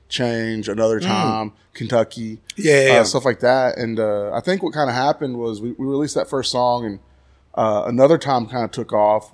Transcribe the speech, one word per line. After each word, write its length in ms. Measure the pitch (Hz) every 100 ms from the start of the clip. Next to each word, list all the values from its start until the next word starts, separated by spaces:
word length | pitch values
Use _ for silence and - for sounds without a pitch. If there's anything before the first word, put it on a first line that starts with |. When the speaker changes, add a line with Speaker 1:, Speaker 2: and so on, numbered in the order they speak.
| _
Speaker 1:
Change, 600 | - 120 117 113 110 104
Another 280 | 104 113 110
Speaker 2:
Mm. 60 | 92
Speaker 1:
Time, 460 | 107 110 110 107 - _
Kentucky, 640 | - 113 120 110 120 110 110 - -
Speaker 2:
Yeah, 160 | 156
yeah, 180 | 139 135
Speaker 1:
uh, 40 |
Speaker 2:
yeah. 80 | 120
Speaker 1:
stuff 240 | 107 131 131
like 140 | 110
that. 360 | 123 131 127 -
And, 240 | 117 113
uh, 320 | 107 104 101
I 80 | -
think 220 | 180 190
what 100 | 185
kinda 200 | 151 135
happened 420 | 120 143 151 139 120
was 220 | 117 104
we, 120 | 117
we 140 | - 135
released 280 | 139 151
that 140 | 139 -
first 200 | 139 120
song, 360 | 127 123 120 113
and, 120 | 98 _ _ _ _ _
uh, 300 | - 110 104 -
Another 300 | 120 139 165
Time 300 | 143 127 110
kinda 220 | 127 110
took 260 | - 113
off, 360 | 107 104 107 -